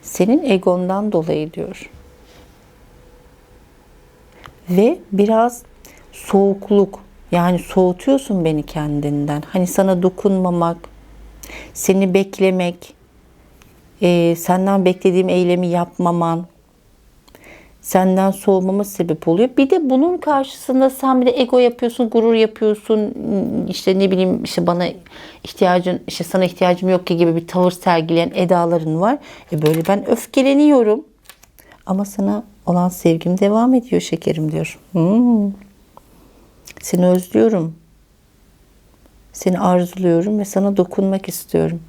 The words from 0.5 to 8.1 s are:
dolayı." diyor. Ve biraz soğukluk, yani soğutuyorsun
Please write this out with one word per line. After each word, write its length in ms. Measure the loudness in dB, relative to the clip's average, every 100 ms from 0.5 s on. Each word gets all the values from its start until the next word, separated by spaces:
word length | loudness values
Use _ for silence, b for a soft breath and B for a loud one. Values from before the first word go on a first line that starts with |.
| 0 0 -2 -2 -4 -2
dolayı." 420 | -4 -2 -4 -6
diyor. 360 | -10 -12 -12 -20 -20 -20 -20 -20 -20 -20 _ _ _ -20 -20 -20 -20 -20 _ _ -20 _ _ _ -20 _ _ _ B B B -2
Ve 300 | 2 2 2 -6
biraz 520 | 0 2 4 0 -2 -20 -20 B B B
soğukluk, 880 | -20 -2 2 2 0 0 2 2 -2 -20 -20 -4
yani 280 | 0 0 0
soğutuyorsun 880 | -2 0 0 0 0